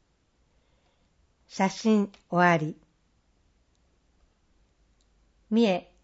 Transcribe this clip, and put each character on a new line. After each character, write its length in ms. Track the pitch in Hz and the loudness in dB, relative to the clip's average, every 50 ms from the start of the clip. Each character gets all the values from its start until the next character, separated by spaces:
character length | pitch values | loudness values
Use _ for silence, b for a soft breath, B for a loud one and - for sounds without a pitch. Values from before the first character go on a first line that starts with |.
| _ _ _ _ _ _ _ _ _ _ _ _ _ _ _ _ _ _ _ _ _ _ _ _ _ _ _ _ _ _ | _ _ _ _ _ _ _ _ _ _ _ _ _ _ _ _ _ _ _ _ _ _ _ _ _ _ _ _ _ _
写 200 | - - 196 190 | -6 -4 -4 -4
真 420 | - - - 220 214 208 202 196 - - _ - | -4 -4 -2 0 2 0 0 -2 -8 -18 _ -6
終 200 | - 175 180 175 | 0 2 2 2
わ 60 | 170 | 2
り。 200 | 165 156 151 - - _ _ _ _ _ _ _ _ _ _ _ _ _ _ _ _ _ _ _ _ _ _ _ _ _ _ _ _ _ _ _ _ _ _ _ _ _ _ _ _ _ _ _ _ _ _ _ _ _ _ _ _ _ - | 0 -2 -6 -10 -14 _ _ _ _ _ _ _ _ _ _ _ _ _ _ _ _ _ _ _ _ _ _ _ _ _ _ _ _ _ _ _ _ _ _ _ _ _ _ _ _ _ _ _ _ _ _ _ _ _ _ _ _ _ -4
三 160 | 214 226 233 | 0 0 2
重、 220 | 208 180 175 - - _ _ | 2 0 -2 -6 -12 _ _